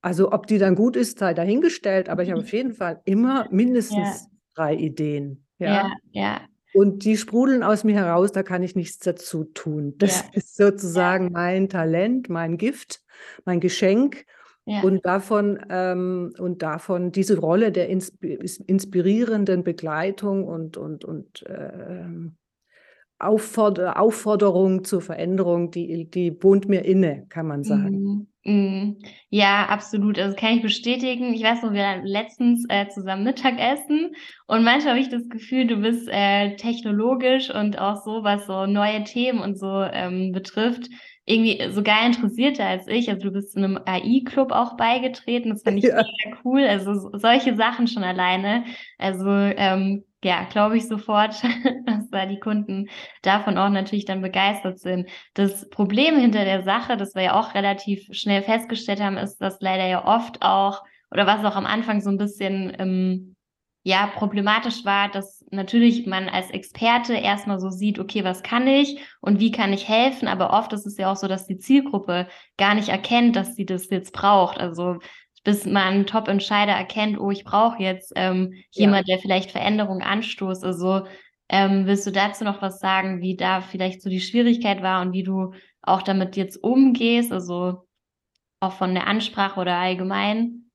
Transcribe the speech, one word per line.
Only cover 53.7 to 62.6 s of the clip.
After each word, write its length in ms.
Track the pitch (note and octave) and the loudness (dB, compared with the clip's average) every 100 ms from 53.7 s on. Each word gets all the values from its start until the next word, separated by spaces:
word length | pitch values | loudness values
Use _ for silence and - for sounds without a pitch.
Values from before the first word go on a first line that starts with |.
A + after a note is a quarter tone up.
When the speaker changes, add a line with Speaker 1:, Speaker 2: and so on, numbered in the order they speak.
| G3+ G3 G#3 G3+ | 2 0 -4 -4
Speaker 2:
dann 160 | F#3+ | -6
begeistert 560 | F#3 F#3 G3 G#3 F#3+ F#3 | -2 0 0 0 -6 -6
sind. 280 | F3+ F#3 F3+ - - | -4 -4 -4 -12 -10
Das 340 | - G3 G3 - | 0 0 0 -12
Problem 480 | - G3 G#3 D4+ D4+ | -2 0 4 4 6
hinter 280 | A#3+ G#3+ G3 | 4 4 0
der 160 | F#3+ | 0
Sache, 340 | F#3+ A3 B3 A#3 | 0 -2 0 -4
das 180 | G3 | -4
wir 80 | F#3+ | -2
ja 160 | F#3 F#3+ | 2 2
auch 140 | A3+ | 0
relativ 520 | G3 G3 G3 - G3 - | 0 0 -2 -4 -6 -6
schnell 300 | - G#3 G3+ | -8 0 0
festgestellt 600 | G3 A3+ A#3 A3 - G3+ | 2 -2 -2 -8 -4 -2
haben, 160 | G3+ G3 | -2 -4
ist, 180 | G3 - | -6 -6
dass 220 | F#3+ F#3+ | -6 -4
leider 260 | F#3+ F#3+ F#3 | -4 0 0
ja 200 | F3+ - | 0 2
oft 340 | A3+ A#3 - | 2 0 -2
auch, 420 | G3 G3 G3 G3 - _ _ | 2 2 2 -2 -14 _ _
oder 160 | - G3 | 0 2
was 180 | G#3 | 2
auch 120 | G#3 G3+ | 0 -2
am 100 | - | -2
Anfang 340 | G#3+ A#3 G#3 | -2 0 -2
so 80 | G3 | 0
ein 80 | G3 | -2
bisschen, 580 | G#3 G3+ G3 F#3+ | -2 -4 -4 -4